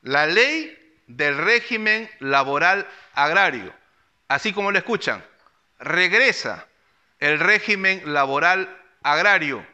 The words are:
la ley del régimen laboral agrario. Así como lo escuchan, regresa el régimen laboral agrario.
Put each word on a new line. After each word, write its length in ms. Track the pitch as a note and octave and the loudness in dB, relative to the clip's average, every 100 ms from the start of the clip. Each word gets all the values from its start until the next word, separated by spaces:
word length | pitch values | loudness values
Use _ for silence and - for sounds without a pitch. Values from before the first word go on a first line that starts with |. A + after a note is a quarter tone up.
la 240 | C3 C#3 D3+ | 0 2 2
ley 520 | F#3 C4 D#4+ D#4 - _ _ _ | 4 2 0 -8 -16 _ _ _
del 300 | B2 D3 C#3+ | -2 -2 0
régimen 720 | E3+ A#3 A#3 A3+ G#3+ G#3+ A3 - | 2 0 0 -4 0 -2 -4 -10
laboral 680 | C3+ C#3 C3+ C#3+ E3+ G3 - - - | 0 2 2 2 2 0 -4 -16 -10
agrario. 600 | - C#3+ F3 F#3+ C3 F#2 - _ _ _ _ _ | -2 2 4 2 0 -12 -18 _ _ _ _ _
Así 240 | C#3 A3 | -4 -2
como 200 | G3 G3 | -4 -2
lo 60 | G3 | -2
escuchan, 460 | F3 A3 - G#2 - _ _ _ _ _ | -2 -4 -2 -6 -10 _ _ _ _ _
regresa 880 | B2+ E3+ F3+ G3+ C4 G3 B2 F2 - _ _ _ _ _ | -6 0 2 2 2 0 -6 -10 -14 _ _ _ _ _
el 200 | D3 D3+ | -2 0
régimen 760 | E3+ G#3 G#3+ G#3 F#3+ F#3+ D3+ | 2 2 0 -2 0 -2 -2
laboral 680 | D3 C#3 C#3 E3 F#3 F#3+ - _ _ | -2 0 2 2 0 -4 -12 _ _
agrario. 640 | - D3+ G3 G3 D3+ B2 E2+ | -2 2 4 2 0 -6 -10